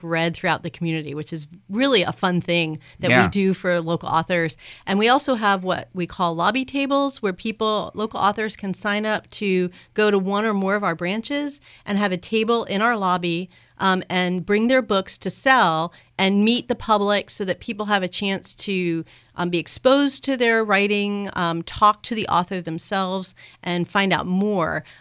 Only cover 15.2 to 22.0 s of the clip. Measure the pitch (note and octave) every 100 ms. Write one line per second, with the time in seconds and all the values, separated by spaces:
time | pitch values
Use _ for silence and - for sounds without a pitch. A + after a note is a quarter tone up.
15.2 | F#3+ - C4+ C4 F#3 D#3+ E3 - _ -
16.2 | F#3+ G3+ G#3+ A#3+ - A#3+ - G#3+ G3+ G3+
17.2 | - - F#3+ F3 - G#3 G#3 G#3 F3+ -
18.2 | G3+ G3 - - - F#3+ F3 E3 D#3+ -
19.2 | _ - F3 F3 D#3 - B3+ C#4 C#4 -
20.2 | - C4 A#3 A3+ A3 G3 G3+ G#3 G3+ G3+
21.2 | G3 - F3 E3 - - G#3 G#3